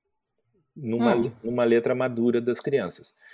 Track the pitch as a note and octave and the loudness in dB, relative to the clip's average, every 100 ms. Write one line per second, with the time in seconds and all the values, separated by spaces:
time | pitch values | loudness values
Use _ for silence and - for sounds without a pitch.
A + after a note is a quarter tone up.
0 | _ _ _ _ _ _ _ - B2+ A#2 | _ _ _ _ _ _ _ -12 -6 0
1 | A#2 A#2 A#2+ - A2+ B2 A#2 A#2 A#2+ B2+ | 2 2 0 -6 -4 0 4 4 2 0
2 | B2+ A#2 A#2+ A#2 A#2+ A#2 - B2+ F#2 - | -2 0 0 0 0 -4 -2 -2 -2 -10
3 | - _ - | -18 _ -20